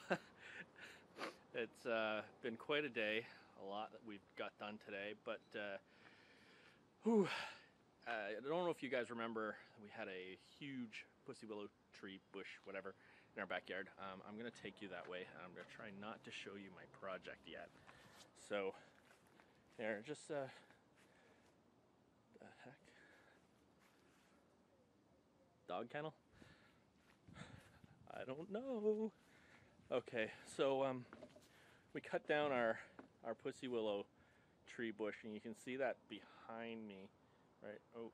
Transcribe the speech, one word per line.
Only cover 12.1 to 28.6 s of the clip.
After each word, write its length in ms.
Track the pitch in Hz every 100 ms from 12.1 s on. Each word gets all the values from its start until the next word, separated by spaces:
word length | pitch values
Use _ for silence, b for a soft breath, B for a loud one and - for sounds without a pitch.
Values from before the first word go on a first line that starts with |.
| 95 -
bush, 260 | 98 92 -
whatever, 300 | 98 95 95 - B B B -
in 40 |
our 60 | 92
backyard. 420 | 92 - 92 95 -
Um, 220 | 95 95 -
I'm 80 | 107
gonna 140 | 117 -
take 120 | 107 -
you 80 | 101
that 200 | 87 87
way. 180 | 90 92 76
I'm 80 | 90
gonna 140 | 90 87 -
try 100 | 110 98
not 220 | 104 -
to 60 | 120
show 260 | - 104 101
you 140 | 98
my 80 | 87 85 -
project 460 | 98 92 - - 85
yet. 220 | 80 82 - B B B B B - -
So, 260 | 101 95 - B B B B - - - - - -
there, 240 | 110 104 123
just, 240 | 147 -
uh, 180 | 147 135 B B B - B B B B B B B - - - - - - - -
the 60 | 101 -
heck? 100 | - 135 - B B B B B B - - - - - - - - - - - - - - - - - - - - - -
Dog 220 | 90 117
kennel? 240 | 147 156 - - B B B B B B - - - - B B B B B B B -
I 120 | - 127
don't 240 | 135 190
know. 600 | 202